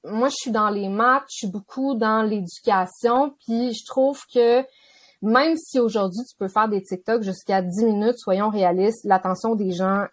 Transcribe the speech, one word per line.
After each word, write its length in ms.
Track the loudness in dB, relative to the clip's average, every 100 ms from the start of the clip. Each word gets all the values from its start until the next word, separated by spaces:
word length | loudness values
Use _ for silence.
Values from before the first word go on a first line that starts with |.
| -8
moi, 240 | -2 -2
je 60 | -2
suis 160 | -4
dans 180 | 0 0
les 180 | 0 -2
maths, 380 | 0 2 2 0
je 100 | -8
suis 80 | -6
beaucoup 420 | -8 -10 -4 -2 0
dans 280 | 2 2
l'éducation, 1120 | 0 -2 -6 -4 0 2 0 -2 0 2 0 -4 -4
puis 280 | -2 -2
je 120 | -6 -6
trouve 360 | 0 0 0 -2
que 300 | 2 4 4 0 _ _ _ _ -6
même 360 | 2 4 4 0
si 220 | 0 0
aujourd'hui, 420 | 2 2 -2 -2 -8
tu 60 | -8
peux 100 | -2
faire 220 | 0 0
des 120 | 0
TikTok 420 | -4 -8 -2 -2
jusqu'à 380 | -2 -8 -2 -2
dix 220 | 0 0
minutes, 340 | 0 2 0 -2
soyons 300 | 0 0 0
réalistes, 540 | 2 2 2 0 0
l'attention 520 | 0 0 0 -2 -2 -2
des 160 | -2
gens 320 | -2 0 0 -2